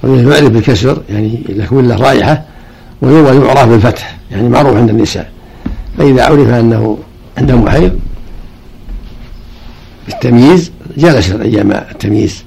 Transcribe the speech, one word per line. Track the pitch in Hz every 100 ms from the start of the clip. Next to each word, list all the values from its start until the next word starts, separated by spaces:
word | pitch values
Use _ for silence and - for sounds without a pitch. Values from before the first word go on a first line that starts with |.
يعرف | 123 131 120 147 143
بالكسر | 113 107 120 123 151 -
يعني | 104 107 117 -
يكون | 98 107 135 123
له | 107
رائحة، | 131 131 104 151 - - - - - -
ويروى | 127 156 147 131 127
يعرف | 135 127
بالفتح | 117 110 - - - -
يعني | 98 120
معروف | 123 143 107
عند | 117
النساء. | 110 - - - - - - - - - -
فإذا | 147 127 123
عرف | 151 123
أنه | 120 117 113 110 107 - - - -
دم | 131 123 107
حيض | - 185 - - - - - - - - - - - - - - - - - - - - - -
بالتمييز | - 127 120 131 180 - - - -
جلس | 165 139 87
أيام | 101 110 107 101
التمييز | 98 - - - 104 117 -